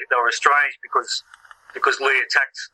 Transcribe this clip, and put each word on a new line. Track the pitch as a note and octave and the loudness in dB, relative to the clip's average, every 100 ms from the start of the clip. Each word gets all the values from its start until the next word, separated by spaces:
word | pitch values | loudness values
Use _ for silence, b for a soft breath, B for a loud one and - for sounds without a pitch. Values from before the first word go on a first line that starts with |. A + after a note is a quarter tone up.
| - | 0
They | B2 | 0
were | A#2 | 2
estranged | A#2 D3 C#3+ C#3+ - | 2 2 4 2 -4
because, | - B2+ A#2+ - - - - - - | -4 -4 -4 -8 -10 -20 -20 -20 -18
because | B2+ - C3 | -2 0 0
Lee | C3+ C3+ | 0 0
attacked | A#2+ D3 C3+ - - | 0 -2 -2 -8 -16